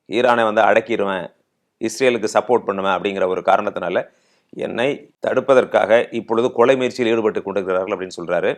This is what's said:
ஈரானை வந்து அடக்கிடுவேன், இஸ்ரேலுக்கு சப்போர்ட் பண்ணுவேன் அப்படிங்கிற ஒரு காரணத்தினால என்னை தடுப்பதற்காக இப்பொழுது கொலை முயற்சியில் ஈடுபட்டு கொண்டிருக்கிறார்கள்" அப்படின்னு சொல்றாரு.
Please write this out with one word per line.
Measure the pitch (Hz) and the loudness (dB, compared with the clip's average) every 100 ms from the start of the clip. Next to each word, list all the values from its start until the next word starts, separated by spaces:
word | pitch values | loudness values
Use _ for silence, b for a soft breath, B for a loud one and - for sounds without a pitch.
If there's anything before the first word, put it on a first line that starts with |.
| - | -6
ஈரானை | 110 123 120 | 0 2 4
வந்து | 110 107 | 2 4
அடக்கிடுவேன், | 101 110 113 107 98 95 85 - _ _ _ _ | 4 2 2 -2 -2 -4 -8 -16 _ _ _ _
இஸ்ரேலுக்கு | 113 - 131 117 104 | -8 0 0 2 0
சப்போர்ட் | 110 - 117 - | 0 0 0 0
பண்ணுவேன் | 98 98 | -2 -2
அப்படிங்கிற | 92 101 95 92 | -2 -2 0 0
ஒரு | 90 | 0
காரணத்தினால | 90 98 104 98 87 98 - _ _ _ _ | 2 0 0 -6 -4 -4 -4 _ _ _ _
என்னை | - - - 131 - - _ - | -10 -8 -2 -2 -4 -10 _ -2
தடுப்பதற்காக | 120 120 131 107 104 101 117 - | -2 2 2 4 2 4 2 2
இப்பொழுது | 117 101 113 120 | -6 -2 0 0
கொலை | 120 123 135 | 2 4 4
முயற்சியில் | 123 120 113 | 0 -2 0
ஈடுபட்டு | 113 107 101 | 0 0 -2
கொண்டிருக்கிறார்கள்" | 98 98 92 92 95 95 | -4 -6 -2 -2 -2 -4
அப்படின்னு | 92 90 | -6 -10
சொல்றாரு. | 85 87 98 | -4 -2 -2